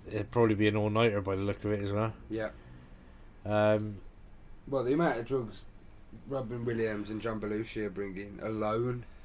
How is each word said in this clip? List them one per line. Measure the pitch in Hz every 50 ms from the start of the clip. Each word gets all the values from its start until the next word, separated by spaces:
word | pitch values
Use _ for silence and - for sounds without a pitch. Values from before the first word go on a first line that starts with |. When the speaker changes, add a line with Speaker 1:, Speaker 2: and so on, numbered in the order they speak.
| - -
Speaker 1:
it'd | 107 107 101 -
probably | - 120 117 110 107
be | 98 107 104
an | 104
all-nighter | 107 104 107 104 110 117 117 101 101 92
by | 98 98
the | 95 98
look | 101 101 - -
of | 104 104
it | 101 101
as | 98
well. | 101 104 110 110 107 - - -
Speaker 2:
Yeah. | 104 110 110 107 - - - - - - - - - - - - - - - - - - -
Speaker 1:
Um, | 104 107 104 107 107 107 107 107 107 104 98 - - - - - - - - - - - - - -
Speaker 2:
Well, | 135 135 117
the | 123 139
amount | 160 170 156 123 113
of | 113
drugs | 113 135 131 117 104 - - - - - - - - - - - - - 113 - 123
Robin | 139 135 120 110 123 120 117
Williams | 120 113 113 113 110 107 104 104 101
and | 110 107
John | 104 117 110 107
Belushi | 104 104 107 107 113 - - 110 107
are | 101
bringing | 92 95 101 98 92 95 101 101 98 - -
alone | 110 110 107 107 107 107 113 120 123 123 123 120 - - - -